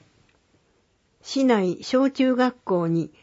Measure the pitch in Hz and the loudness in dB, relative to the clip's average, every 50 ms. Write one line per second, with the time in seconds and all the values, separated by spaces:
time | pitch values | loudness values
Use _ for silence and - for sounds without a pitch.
0 | _ _ _ _ _ _ _ _ _ _ _ _ _ _ _ _ _ _ _ _ | _ _ _ _ _ _ _ _ _ _ _ _ _ _ _ _ _ _ _ _
1 | _ _ _ _ - - - 269 269 254 233 208 190 180 175 - - - - 254 | _ _ _ _ -14 -6 -2 0 2 2 2 2 2 -2 -4 -6 -6 -2 0 2
2 | 269 269 269 - 262 254 254 247 254 247 247 _ - - 190 175 170 165 165 165 | 2 2 0 0 0 0 2 2 0 -2 -2 _ -6 -4 -2 -2 0 0 0 -2
3 | 151 - _ _ | -2 -4 _ _